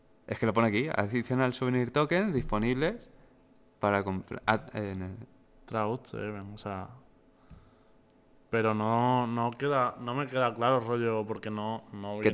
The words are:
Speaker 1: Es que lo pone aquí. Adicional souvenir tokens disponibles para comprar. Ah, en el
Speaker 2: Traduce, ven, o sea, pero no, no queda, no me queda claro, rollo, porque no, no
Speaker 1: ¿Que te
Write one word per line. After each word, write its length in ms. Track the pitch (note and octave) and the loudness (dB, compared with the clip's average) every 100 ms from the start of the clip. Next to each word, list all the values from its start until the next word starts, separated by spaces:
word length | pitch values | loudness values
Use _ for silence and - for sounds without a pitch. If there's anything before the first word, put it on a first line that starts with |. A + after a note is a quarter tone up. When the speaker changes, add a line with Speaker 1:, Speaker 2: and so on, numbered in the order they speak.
| _ _ - | _ _ -10
Speaker 1:
Es 140 | G#2 | -2
que 60 | A2+ | 2
lo 80 | |
pone 160 | G#2 A#2 | 4 4
aquí. 180 | G#2 D3+ | 4 0
Adicional 680 | - G2+ A#2+ A#2 B2+ B2+ | 0 0 -2 0 2 0
souvenir 380 | B2 B2+ B2+ A#2+ | 0 0 0 2
tokens 420 | D3 D3+ F3 G#3 | 0 2 2 0
disponibles 760 | C#3 G#2+ G#2+ A2+ B2+ D#3+ A#3 - - - - _ - - _ | -2 0 0 2 2 0 -2 -10 -20 -20 -20 _ -20 -20 _
para 200 | G#2 G2+ | 2 2
comprar. 380 | G2 F#2+ - - - | 0 -4 -6 -4 0
Ah, 180 | A2 - | 0 -2
en 280 | A2 G2+ F#2+ | -8 -6 -6
el 160 | F#2 G#2 A2+ - _ - - | -8 -10 -16 -20 _ -20 -6
Speaker 2:
Traduce, 500 | A2+ G#2+ B2+ - A2 | -2 -2 -4 -8 -8
ven, 380 | G#2 G#2 G2 | -8 -8 -12
o 40 | G#2 | -12
sea, 300 | G#2 F#2+ F#2 A#2+ - _ _ _ - - - - _ - _ _ _ - _ | -8 -8 -10 -16 -20 _ _ _ -20 -20 -20 -20 _ -20 _ _ _ -20 _
pero 240 | A2+ A2 | 2 2
no, 540 | G#2+ G#2+ A#2 B2 B2+ A#2+ | 2 2 4 4 4 2
no 240 | A#2 A#2+ | 0 -2
queda, 440 | - C#3+ C#3 A#2+ - | -2 0 2 0 -2
no 160 | A#2+ B2+ | -6 -4
me 100 | C#3 | -2
queda 280 | C3 B2 A2 | 2 2 4
claro, 240 | A#2+ C3 | 4 4
rollo, 460 | A2+ A#2+ A#2 A2 G#2+ | 2 0 2 0 -2
porque 220 | G#2 A2 | -6 -6
no, 320 | G#2+ G#2+ A2+ - | -4 -4 -6 -10
no 240 | G#2 G2+ G#2 | -10 -8 0
Speaker 1:
¿Que 40 | |
te 60 | G#2+ | 4